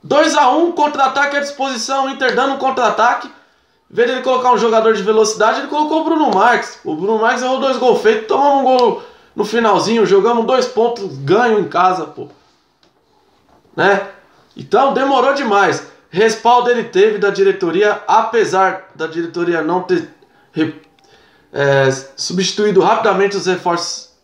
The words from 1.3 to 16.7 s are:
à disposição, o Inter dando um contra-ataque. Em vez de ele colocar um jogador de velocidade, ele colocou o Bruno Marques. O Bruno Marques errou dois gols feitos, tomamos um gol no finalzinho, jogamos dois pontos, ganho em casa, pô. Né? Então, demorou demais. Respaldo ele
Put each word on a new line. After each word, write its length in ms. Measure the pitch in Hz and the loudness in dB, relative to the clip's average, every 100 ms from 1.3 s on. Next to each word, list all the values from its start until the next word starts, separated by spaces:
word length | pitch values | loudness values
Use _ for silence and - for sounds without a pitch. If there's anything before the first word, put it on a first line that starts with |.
| 285 | -2
à 20 | |
disposição, 680 | 285 - 269 240 240 269 262 | -6 -6 -6 -6 -6 -4 -4
o 20 | |
Inter 260 | 269 254 214 | -2 -2 0
dando 200 | 277 269 | -2 -2
um 20 | |
contra-ataque. 680 | 262 262 226 - 233 - - - _ _ _ _ _ | -4 0 -2 2 0 0 -8 -20 _ _ _ _ _
Em 60 | - | -2
vez 140 | 240 | 0
de 60 | 254 | 0
ele 60 | |
colocar 300 | 254 254 247 | -2 0 2
um 60 | 226 | 2
jogador 360 | 226 220 220 | 2 2 2
de 80 | 214 | 0
velocidade, 580 | 190 220 214 175 214 262 | 0 2 0 0 0 0
ele 100 | 285 | -4
colocou 320 | 294 302 320 | -4 -2 -2
o 20 | |
Bruno 260 | 330 320 277 | -2 0 0
Marques. 480 | 190 233 226 - - | 2 2 2 -4 -12
O 100 | - | -10
Bruno 260 | 156 190 220 | -6 -2 0
Marques 220 | 226 247 | 0 -2
errou 160 | 254 262 | -2 -2
dois 200 | 269 247 | -2 0
gols 240 | 254 208 | 0 2
feitos, 260 | 214 226 - | 2 0 0
tomamos 320 | 277 285 277 | 0 2 2
um 40 | |
gol 400 | 254 254 233 - - - _ | 2 2 2 -2 -12 -20 _
no 120 | - 208 | -8 -2
finalzinho, 600 | 233 226 185 185 226 202 | 0 2 2 2 0 4
jogamos 400 | 196 202 240 226 | 4 4 0 2
dois 200 | 254 - | 0 0
pontos, 420 | - 233 226 190 135 | 0 -2 -2 -10 -8
ganho 380 | 139 196 240 214 | 0 2 4 0
em 120 | 170 | 0
casa, 360 | 170 185 180 156 | 0 0 0 -6
pô. 220 | - - - _ _ _ _ _ _ _ _ _ _ _ _ _ - | -12 -18 -18 _ _ _ _ _ _ _ _ _ _ _ _ _ -2
Né? 280 | 180 196 196 - _ _ _ - | 2 0 -4 -16 _ _ _ -20
Então, 360 | - 208 277 | -2 2 2
demorou 400 | 262 277 269 262 277 | 0 0 0 0 0
demais. 520 | 240 202 185 135 - - _ | 0 0 0 -2 -10 -20 _
Respaldo 600 | 165 220 214 233 247 | 0 0 2 2 2
ele 140 | 240 | 2